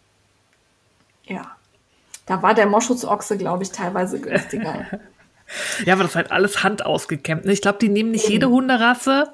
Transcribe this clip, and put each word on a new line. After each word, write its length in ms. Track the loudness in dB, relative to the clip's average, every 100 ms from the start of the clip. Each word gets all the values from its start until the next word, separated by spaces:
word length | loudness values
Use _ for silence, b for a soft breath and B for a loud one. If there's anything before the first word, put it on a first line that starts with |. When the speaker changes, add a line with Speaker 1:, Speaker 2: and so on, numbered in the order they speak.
| _ _ _ _ _ _ _ _ _ _ _ _ -12
Speaker 1:
Ja. 300 | -12 -12 -20 _ _ _ _ _ -14 -6
Da 160 | 0
war 140 | 4 6
der 100 | 4
Moschusochse, 720 | 4 2 -2 -2 -4 -2 -4
glaub 240 | -2 -4
ich, 80 | -6
teilweise 480 | -6 -4 -2 -2 -4
günstiger. 680 | -2 -2 -2 -6 -6 -8 -10
Speaker 2:
<laughs> 80 | -12 -14 _ _ _ B B B B 2
Ja, 100 | 2
aber 80 |
das 80 | 2
ist 20 | -2
halt 160 | -2
alles 320 | 0 0 0
handausgekämmt, 800 | 0 0 -2 -2 -4 -6 -4 -2
ne? 80 | 0
Ich 100 | 2
glaub, 160 | 2 2
die 120 | 2
nehmen 220 | 2 0
nicht 120 | 0
Speaker 1:
Eben. 80 | 2
Speaker 2:
jede 180 | 2 4
Hunderasse. 840 | 4 4 2 2 2 2 2 0